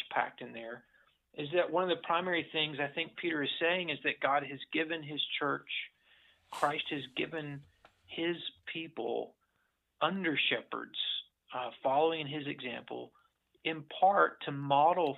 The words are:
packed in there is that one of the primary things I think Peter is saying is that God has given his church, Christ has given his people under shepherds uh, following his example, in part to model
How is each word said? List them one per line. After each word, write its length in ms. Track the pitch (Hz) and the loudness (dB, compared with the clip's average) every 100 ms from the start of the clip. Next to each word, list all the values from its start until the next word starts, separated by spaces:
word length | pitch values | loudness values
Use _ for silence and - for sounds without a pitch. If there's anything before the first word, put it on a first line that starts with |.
| - | -2
packed 300 | 131 - - | 0 -2 -4
in 120 | 120 | -12
there 300 | 117 113 123 _ _ _ _ _ - | -10 -10 -12 _ _ _ _ _ -10
is 120 | 143 | -2
that 180 | 175 160 | 0 2
one 120 | 170 | 2
of 60 | 185 | 2
the 140 | 160 | 0
primary 440 | - 170 185 170 147 | 0 0 2 0 0
things 260 | 160 151 139 | -2 -2 -2
I 80 | 143 | -4
think 220 | 165 160 - | -4 -6 -4
Peter 240 | 170 151 | -2 0
is 60 | 135 - | 0 2
saying 300 | 170 185 165 | 2 2 -2
is 80 | 139 | -2
that 160 | 151 - | -2 0
God 240 | 135 143 | 2 2
has 160 | 139 135 - | 0 -10 -4
given 300 | 156 160 165 | -2 -2 -4
his 180 | 147 143 - - | -6 -6 -4 -2
church, 300 | 143 139 - - - _ _ _ _ _ - | 0 -2 -4 -8 -8 _ _ _ _ _ -12
Christ 340 | - 147 156 - | 0 0 0 -4
has 100 | 147 127 - | -6 -6 -6
given 460 | 151 160 147 143 - _ - _ - | -4 -4 -8 -10 -14 _ -20 _ -12
his 300 | - 170 170 - - - | -4 -2 -2 -6 -10 -10
people 640 | 165 165 120 113 117 - _ _ _ _ _ _ - | -8 -8 -6 -2 -2 -4 _ _ _ _ _ _ -2
under 360 | 156 190 170 139 - | 0 2 0 2 2
shepherds 480 | 117 - 117 117 - - - - _ - | 0 -2 -8 -8 -6 -4 -4 -8 _ -10
uh, 160 | 127 120 - | -8 -6 -2
following 440 | 135 139 165 160 143 | 2 4 4 2 -4
his 180 | 151 143 | -6 -6
example, 640 | - 123 120 120 123 120 _ _ _ _ _ | -6 -8 -8 -8 -10 -12 _ _ _ _ _
in 200 | 160 156 143 - | -6 -6 -6 4
part 420 | 190 196 160 - - | 6 8 4 2 -6
to 60 | |
model 680 | 139 139 139 156 180 151 | -2 4 8 8 6 2